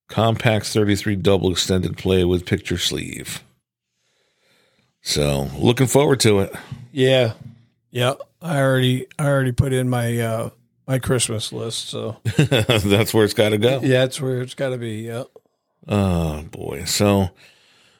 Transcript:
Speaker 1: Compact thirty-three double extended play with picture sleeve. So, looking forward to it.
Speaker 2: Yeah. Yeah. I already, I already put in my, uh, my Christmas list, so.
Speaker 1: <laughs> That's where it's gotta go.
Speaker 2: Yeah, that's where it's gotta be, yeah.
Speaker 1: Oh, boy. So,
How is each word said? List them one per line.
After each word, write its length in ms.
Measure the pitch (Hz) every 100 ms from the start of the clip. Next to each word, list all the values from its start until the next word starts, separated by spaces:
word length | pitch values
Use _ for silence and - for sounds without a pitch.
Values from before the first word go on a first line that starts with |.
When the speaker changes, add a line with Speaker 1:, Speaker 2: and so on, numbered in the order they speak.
| -
Speaker 1:
Compact 560 | - 113 113 120 107 -
thirty-three 500 | 110 104 98 107 101
double 360 | 98 95 92
extended 460 | 85 - 92 90 -
play 280 | 95 95 90
with 200 | 90 -
picture 320 | 92 - 85
sleeve. 640 | - 73 - - - - - _ _ _ _ _ _ _ _ _ _ _ _ _ _ _
So, 480 | - 73 71 69 69 69
looking 300 | 110 123 131
forward 320 | 135 147 135
to 180 | 113 101
it. 140 | 95 - - - -
Speaker 2:
Yeah. 400 | 139 131 131 117 - - - _ _ _
Yeah. 220 | 120 123 139 - _
I 180 | 170 143
already, 440 | 135 131 127 127 - -
I 60 | 143
already 240 | 139 131
put 220 | 123 143
in 160 | 131 127
my, 280 | 123 117 117
uh, 300 | 113 113 117 - _ _ -
my 120 | 131
Christmas 520 | - 127 - 110 -
list, 380 | 113 113 - -
so. 280 | 110 110 107
Speaker 1:
<laughs> 180 | 120 -
That's 760 | 143 127 110 113 101 101 107
where 120 | 113 104
it's 80 |
gotta 240 | - 107 107
go. 240 | 117 135
Speaker 2:
Yeah, 180 | 135 127
that's 200 | 131 -
where 200 | 131 123
it's 120 | 127
gotta 240 | - 135 127
be, 220 | 117 107
yeah. 220 | 113 117 135 - _ _ _ _ -
Speaker 1:
Oh, 560 | 104 95 85 82 76
boy. 420 | 80 - 78 71 78
So, 460 | - 104 101 92 - - _ _ _ _